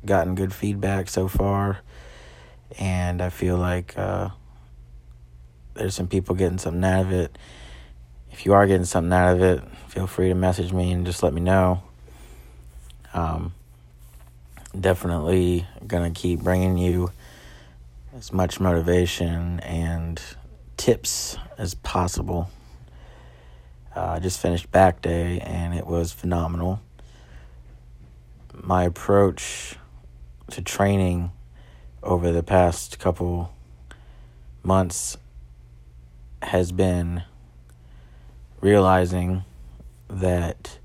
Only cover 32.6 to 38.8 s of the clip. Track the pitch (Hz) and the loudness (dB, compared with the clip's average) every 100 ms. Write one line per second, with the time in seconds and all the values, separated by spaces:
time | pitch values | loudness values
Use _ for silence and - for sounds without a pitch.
32.6 | 87 85 - - 95 87 87 87 82 - | 4 2 -10 -2 -2 0 -2 -4 -6 -12
33.6 | - - - - - - - - - - | -20 -20 -20 -20 -20 -20 -20 -20 -20 -10
34.6 | 95 95 90 - - - - - - - | 0 2 2 -4 -8 -10 -18 -20 -20 -20
35.6 | - - - - - - - - - 90 | -20 -20 -20 -20 -20 -20 -20 -14 -2 0
36.6 | 90 92 95 87 87 87 - - - - | 0 0 0 0 -2 -6 -10 -20 -20 -20
37.6 | - - - - - - - - - - | -20 -20 -20 -20 -20 -20 -20 -20 -20 0
38.6 | 98 104 | 6 8